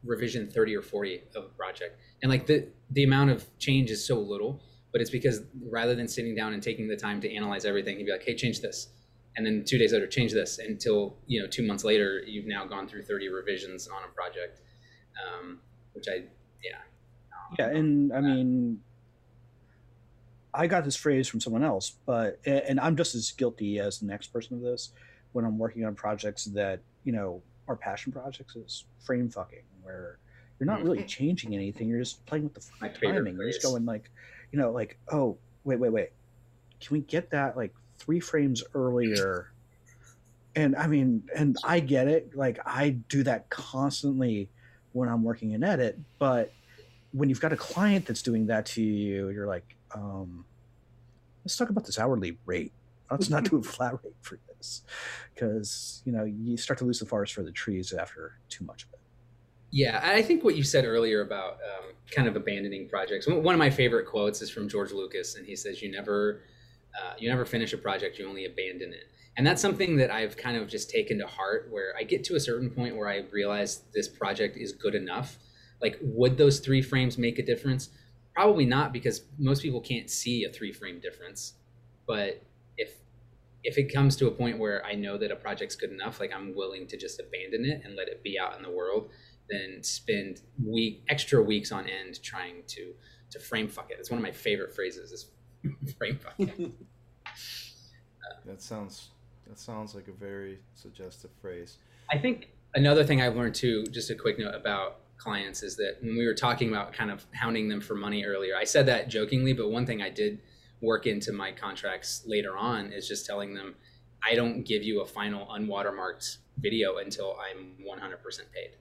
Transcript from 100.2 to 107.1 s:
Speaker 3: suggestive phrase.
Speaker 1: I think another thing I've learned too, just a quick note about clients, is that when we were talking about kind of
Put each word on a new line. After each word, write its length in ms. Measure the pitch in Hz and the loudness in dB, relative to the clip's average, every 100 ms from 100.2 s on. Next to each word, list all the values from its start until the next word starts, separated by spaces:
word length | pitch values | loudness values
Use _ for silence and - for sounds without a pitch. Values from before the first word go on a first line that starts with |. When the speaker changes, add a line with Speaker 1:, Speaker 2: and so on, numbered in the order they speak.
| 101 98 98 95 - | -10 -10 -10 -14 -18
Speaker 3:
suggestive 580 | - 104 - 92 - - - | -20 -20 -16 -16 -16 -20 -14
phrase. 360 | 95 87 87 - _ - - | -12 -12 -14 -18 _ -20 -2
Speaker 1:
I 60 | 143 | 2
think 320 | 247 247 - - _ 139 | 2 0 -6 -20 _ 6
another 280 | 139 151 | 8 8
thing 180 | 147 139 | 8 6
I've 140 | 127 117 | 4 2
learned 200 | 120 107 | 0 2
too, 300 | 123 110 110 | 2 2 0
just 220 | 120 110 | -6 -6
a 60 | 110 | 0
quick 240 | 113 104 | 0 0
note 160 | 107 107 | -4 -4
about 460 | 107 101 95 - _ - | -2 -2 -4 -8 _ -14
clients, 460 | 113 101 98 - | -6 -4 -4 -8
is 120 | 101 90 | -8 -4
that 200 | 98 - | -4 -2
when 160 | 113 117 | -4 0
we 80 | 117 | 2
were 80 | |
talking 360 | 107 123 120 117 | 4 2 2 0
about 240 | 107 101 | 0 -4
kind 160 | - | -4
of 160 | 107 | -6